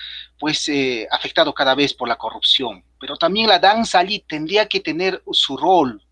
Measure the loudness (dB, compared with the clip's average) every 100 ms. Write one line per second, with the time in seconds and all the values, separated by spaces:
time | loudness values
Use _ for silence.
0 | -16 -18 -18 -8 -4 -4 -2 -2 0 -2
1 | -4 -6 -2 0 0 2 2 2 0 -2
2 | -4 -4 -6 -2 0 0 -2 -10 _ -16
3 | -12 -2 0 2 4 6 6 4 2 2
4 | 2 -4 -8 -8 0 0 2 -2 -2 -2
5 | -2 -4 -4 -2 -2 0 2 4 2 -2
6 | _